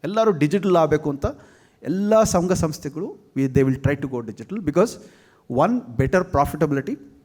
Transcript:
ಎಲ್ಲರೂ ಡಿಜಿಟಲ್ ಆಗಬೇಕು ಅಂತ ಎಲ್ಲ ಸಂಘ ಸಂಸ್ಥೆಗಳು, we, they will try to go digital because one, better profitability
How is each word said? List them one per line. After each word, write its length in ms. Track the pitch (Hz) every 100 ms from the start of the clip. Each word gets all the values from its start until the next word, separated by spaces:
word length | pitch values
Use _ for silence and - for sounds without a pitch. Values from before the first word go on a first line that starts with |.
| 147
ಎಲ್ಲರೂ 240 | 214 220 165
ಡಿಜಿಟಲ್ 340 | 147 196 196 175
ಆಗಬೇಕು 240 | 156 151 151
ಅಂತ 140 | 139 208 - - _ _ _ 117
ಎಲ್ಲ 240 | 185 208 220 214
ಸಂಘ 180 | 185 175 185
ಸಂಸ್ಥೆಗಳು, 460 | 165 151 147 143 220 415 _ -
we, 60 | 135
they 180 | 131 135
will 100 | 131
try 100 | 139 143
to 40 | 139
go 60 | 123 113
digital 280 | 107 110 208 156
because 240 | 147 233 - - _ _ _ _ 123
one, 120 | 170 240 - 117
better 220 | 135 185
profitability 720 | 175 139 143 160 156 143 135 285 - -